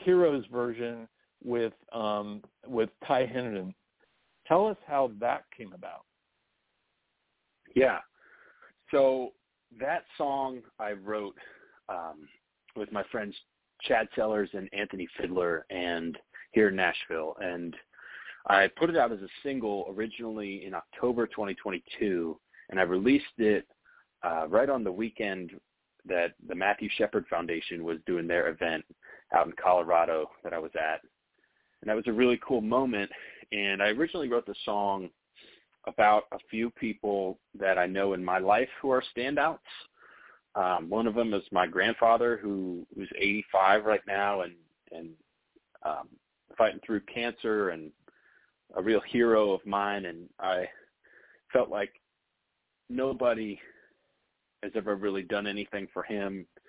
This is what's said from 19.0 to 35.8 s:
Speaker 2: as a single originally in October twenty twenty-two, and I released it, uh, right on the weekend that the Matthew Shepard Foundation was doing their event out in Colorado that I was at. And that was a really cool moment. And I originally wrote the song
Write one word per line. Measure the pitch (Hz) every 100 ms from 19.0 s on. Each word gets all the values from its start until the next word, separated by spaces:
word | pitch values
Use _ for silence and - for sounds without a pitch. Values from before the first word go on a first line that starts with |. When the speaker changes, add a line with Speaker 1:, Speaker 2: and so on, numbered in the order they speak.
| 117
Speaker 2:
as | 104
a | 95 -
single | 139 135 110 101 90 98
originally | 110 110 113 110 101 98 95
in |
October | 87 - - 123 120 113
twenty | - 98
twenty-two, | 90 101 90 - - 107 87 82 78 _ - -
and | 95
I |
released | 90 92 113 143 - -
it, | 107 101 - _ _ _ _ _
uh, | 85 82 80
right | 104 139
on | 131
the | 101
weekend | 90 113 - 104 95 87 95 _ _ _ _
that | 92 90 85 - -
the |
Matthew | 90 95 101 107 -
Shepard | 104 104 -
Foundation | 85 85 82 - 85
was | 82 82 -
doing | 87 85
their | 87 82
event | 80 85 80 - - - - _
out | 85 -
in | -
Colorado | 92 90 82 85 85 80 76 -
that | 87
I | 85
was | 80
at. | 82 78 80 - _ _ _ _ _ _ _
And | 107
that | 110
was | 117
a |
really | 110 123 120 -
cool | 123
moment. | 107 123 131 104 98 - - - -
And | 104 101 98
I | 104
originally | 113 165 180 135
wrote | 120 -
the | 101
song | - 104 101 95 90 - _ - - - _ _